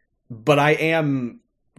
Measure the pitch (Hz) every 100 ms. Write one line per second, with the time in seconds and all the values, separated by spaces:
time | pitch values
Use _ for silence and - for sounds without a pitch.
0 | _ _ - 110 113 143 151 151 160 165
1 | 147 135 117 - _ _ _